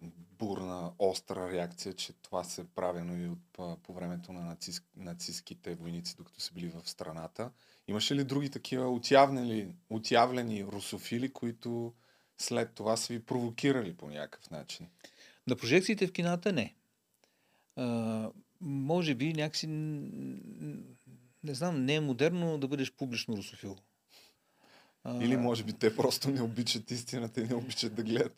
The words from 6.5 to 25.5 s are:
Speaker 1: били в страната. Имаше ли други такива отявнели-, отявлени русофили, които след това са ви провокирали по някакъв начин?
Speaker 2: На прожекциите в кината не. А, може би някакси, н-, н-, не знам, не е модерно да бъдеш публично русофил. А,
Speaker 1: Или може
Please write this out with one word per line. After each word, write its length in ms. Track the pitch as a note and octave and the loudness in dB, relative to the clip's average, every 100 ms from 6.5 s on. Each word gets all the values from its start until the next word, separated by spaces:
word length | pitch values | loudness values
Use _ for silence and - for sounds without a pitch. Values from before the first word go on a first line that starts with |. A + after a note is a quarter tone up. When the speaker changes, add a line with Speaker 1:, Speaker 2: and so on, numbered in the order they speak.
Speaker 1:
били 160 | E2+ F2 | -8 -8
в 200 | E2 - | -8 -10
страната. 640 | - E2+ D#2+ D#2+ - A#2+ - _ _ - | -8 -8 -8 -8 -8 -8 -10 _ _ -4
Имаше 280 | G#2 - C#3+ | 0 2 2
ли 80 | |
други 260 | C3+ C#3 C#3+ | 2 0 -2
такива 400 | - - B2+ B2+ | -4 -2 0 2
отявнели-, 840 | B2 - C3+ C#3 C3 A#2+ A2 F#2 - - | 2 8 10 10 6 0 0 -2 -8 -6
отявлени 760 | A2 - A#2 B2 B2+ A#2 G#2 | -4 6 8 8 4 -2 -2
русофили, 680 | G2+ G2+ - G2 - B2 C3 | -4 -6 -6 -8 -2 -2 -2
които 600 | - A#2+ A#2 A#2+ A#2 A#2 - _ _ _ - | -2 -6 -4 -4 -4 -4 -8 _ _ _ -8
след 360 | - A#2+ A2+ | 0 0 0
това 240 | - G#2+ A2+ | 0 2 2
са 160 | - | 0
ви 100 | A#2 | -4
провокирали 680 | - B2 A#2+ A#2 C#3+ C3+ F#2+ - | -2 0 0 2 4 4 2 -6
по 100 | D2 | -8
някакъв 440 | D2 D2 - - | -8 -8 -10 -12
начин? 360 | - - - E2 _ - - - - - | -12 -10 -12 -14 _ -20 -20 -20 -8 -4
Speaker 2:
На 80 | A#2+ | -2
прожекциите 520 | C3 F3 F#3+ G#3 F#3 | 4 4 6 2 0
в 40 | |
кината 420 | F#3 F3 F3 G#3 | 0 0 0 2
не. 220 | E3 G#2 - _ _ _ _ _ _ _ _ _ - | 0 0 -6 _ _ _ _ _ _ _ _ _ -4
А, 540 | B2 A#2 A2+ A2 A2 - - - | -2 0 0 -2 -4 -8 -20 -10
може 540 | C#3+ C#3 C3+ F3 D#3+ A#2+ | -4 -2 2 2 2 2
би 180 | D#3 | 0
някакси, 340 | D#3 D3+ - D#3+ | 0 0 -2 -2
н-, 400 | D#3 D#3 D3 C#3 - C3+ - A#2 D#3+ | -2 -2 -4 -6 -8 -8 -8 -12 -10
н-, 220 | D3+ - B2+ B2 - - _ _ | -10 -10 -12 -20 -20 -20 _ _
не 100 | D3+ | -8
знам, 320 | C3 F3 D3+ C3 | -2 0 2 4
не 100 | D#3 | 4
е 40 | |
модерно 580 | D3 A#2+ D#3 F3+ E3+ D3+ | 2 4 4 4 0 0
да 100 | C3+ | 0
бъдеш 240 | C#3+ C3 | 0 -2
публично 440 | - C3 A#2 - G#2 | -4 -4 -4 -4 -4
русофил. 400 | F#2+ - G2+ G2 _ _ _ - - _ _ _ - - - _ A#2+ | -6 -10 -10 -10 _ _ _ -20 -20 _ _ _ -20 -20 -20 _ -6
А, 180 | B2 | 0
Speaker 1:
Или 140 | B2 B2+ | 4 4
може 260 | A#2+ | 4